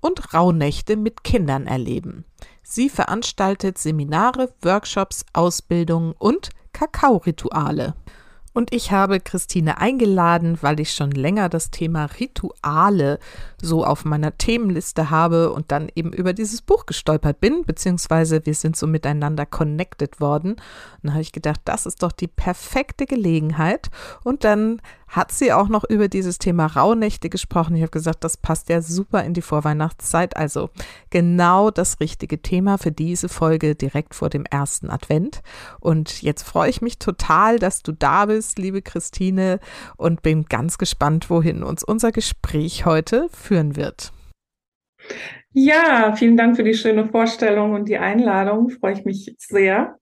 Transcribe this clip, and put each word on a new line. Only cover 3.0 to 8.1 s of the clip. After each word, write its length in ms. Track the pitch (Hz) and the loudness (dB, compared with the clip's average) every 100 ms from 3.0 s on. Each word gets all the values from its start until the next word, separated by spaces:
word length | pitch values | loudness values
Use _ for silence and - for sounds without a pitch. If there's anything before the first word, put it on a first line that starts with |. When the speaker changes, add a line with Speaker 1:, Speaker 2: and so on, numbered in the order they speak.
| - 202 240 - 190 196 196 185 | -2 -2 -6 -2 -2 0 -2 -4
Speaker 1:
Seminare, 760 | 156 156 143 156 226 254 254 _ | -2 -2 0 2 2 2 -4 _
Workshops, 640 | 170 196 - - 196 - - | 0 0 -2 -4 -4 -6 -6
Ausbildungen 800 | - 175 - - 170 170 165 165 - | 0 0 0 -4 -2 0 0 -2 -2
und 320 | 202 320 - - - | 0 0 -4 -16 -18
Kakaorituale. 1200 | - 311 - 285 214 - 160 - 156 143 147 127 156 - | -6 -6 0 2 2 0 -4 -4 -2 -2 -2 -4 -8 -14